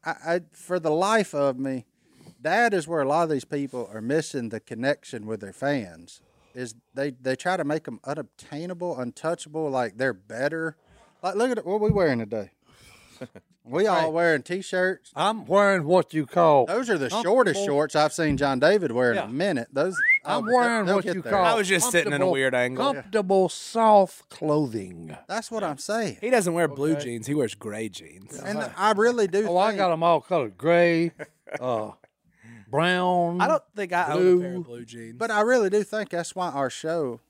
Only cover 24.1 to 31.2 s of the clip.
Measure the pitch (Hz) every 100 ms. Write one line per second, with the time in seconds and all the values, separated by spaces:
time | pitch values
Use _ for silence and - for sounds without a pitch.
24.1 | - _ - 156 151 143 110 95 85 80
25.1 | - - 208 220 226 190 143 - 214 214
26.1 | 107 220 254 180 165 165 139 147 151 143
27.1 | 120 110 151 120 107 110 104 110 - 101
28.1 | 92 98 - 190 214 220 - 202 202 226
29.1 | 247 202 185 214 180 202 202 185 160 170
30.1 | 160 - 175 117 95 151 170 175 165 170
31.1 | -